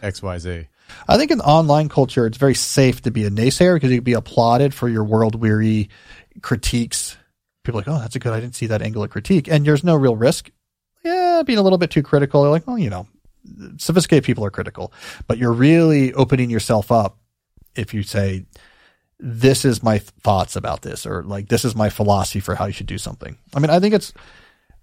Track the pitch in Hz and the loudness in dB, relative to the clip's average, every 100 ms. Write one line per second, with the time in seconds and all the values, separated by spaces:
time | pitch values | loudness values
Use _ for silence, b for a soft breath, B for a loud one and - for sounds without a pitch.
0 | 104 - 98 87 87 85 78 B B B | -8 -8 -10 -8 -10 -10 -14 B B B
1 | - 214 302 277 147 156 160 147 151 - | 0 2 2 0 4 4 4 2 2 0
2 | 131 - 113 113 139 120 - - 131 123 | 0 0 -2 2 0 2 0 2 2 2
3 | - 117 104 104 123 - 180 170 135 123 | -4 -2 -2 0 0 2 2 4 2 0
4 | 123 113 - - 117 123 143 - 123 110 | 0 -2 -2 0 2 4 2 -2 -4 -2
5 | 104 110 113 113 113 107 110 110 101 b | 0 0 0 0 0 2 2 0 -4 b
6 | b b b - - 113 - 123 117 - | b b b -18 -6 -4 -2 -4 -4 -8
7 | - - _ _ _ _ - 113 101 151 | -10 -14 _ _ _ _ -8 -6 -4 -6
8 | 110 131 120 113 123 - 113 107 110 110 | -6 -6 -6 -6 -8 -8 -4 -4 -4 -6
9 | 104 110 - 190 139 151 143 147 175 156 | -8 -8 0 0 2 0 2 2 2 2
10 | 135 110 127 - - _ _ _ _ _ | 2 2 0 0 -8 _ _ _ _ _
11 | 330 359 359 339 277 220 190 185 175 151 | -4 0 2 2 2 2 4 2 2 0
12 | 139 147 139 143 143 160 202 240 139 90 | 2 0 2 2 4 2 -2 -4 -4 -6
13 | - _ _ _ - - 92 - - 170 | -12 _ _ _ -20 -20 -20 -10 0 0
14 | - 151 - 113 101 - 95 - 92 B | 4 2 2 -2 -4 -6 -10 -10 -14 B
15 | B B - 113 123 117 135 165 160 147 | B B -6 -2 0 4 6 6 6 4
16 | 131 135 123 131 123 113 - 110 - 117 | 2 2 2 2 0 -2 0 -2 2 0
17 | 101 - _ _ _ _ _ - 107 107 | 0 -6 _ _ _ _ _ -12 -8 -8
18 | 98 110 98 92 - b b b b b | -4 -2 -2 -4 -12 b b b b b
19 | b _ 127 113 131 135 139 110 113 104 | b _ -12 2 2 4 0 0 0 0
20 | - _ - 95 90 - 104 - - - | -4 _ 0 0 -2 -6 -6 -8 -10 -12
21 | - 147 87 101 101 117 123 107 107 - | -10 -10 -8 -12 -2 -2 -2 -2 -2 0
22 | 104 101 92 101 98 92 101 - 95 92 | 0 2 0 -6 -6 -6 -6 -8 -10 -10
23 | - - - - _ 143 147 170 202 214 | -12 -14 -16 -18 _ -2 2 2 4 0
24 | - - b b b b b b | -2 -16 b b b b b b